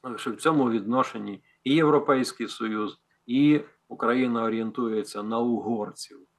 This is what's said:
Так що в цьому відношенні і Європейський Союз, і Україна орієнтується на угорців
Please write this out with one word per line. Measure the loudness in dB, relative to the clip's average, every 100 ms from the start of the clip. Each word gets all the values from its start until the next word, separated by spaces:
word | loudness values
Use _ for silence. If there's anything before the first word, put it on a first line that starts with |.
Так | -10 -8
що | -8
в | -2
цьому | 2 4 2
відношенні | 0 0 0 0 -4 -10 -12 _ _
і | 0
Європейський | 4 6 4 4 2 0 -4 -8
Союз, | -4 -4 -4 -4 -8 _ _ -2
і | 2 4 4 0 _ _
Україна | -4 0 2 0 0
орієнтується | 0 -2 -4 -4 -2 -2 -4 -8
на | -4 -2
угорців | 0 0 -2 -4 -6 -10 -18 -18 _